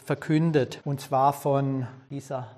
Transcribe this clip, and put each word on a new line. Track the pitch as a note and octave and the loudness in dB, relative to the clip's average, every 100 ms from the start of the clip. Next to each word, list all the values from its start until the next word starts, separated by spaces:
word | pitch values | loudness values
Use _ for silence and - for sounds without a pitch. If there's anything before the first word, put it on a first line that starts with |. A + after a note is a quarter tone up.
verkündet. | - C#3 - D#3 E3 D3+ A#2+ - | -6 -4 0 2 4 2 2 -4
Und | D3 C#3 | -6 -6
zwar | - C3 C#3 | -2 2 4
von | C#3 D3 C#3 C3+ C3+ A#2+ - - | 2 0 2 0 -2 -6 -10 -14
dieser | C#3 - C3 A#2 | -14 -8 -10 -10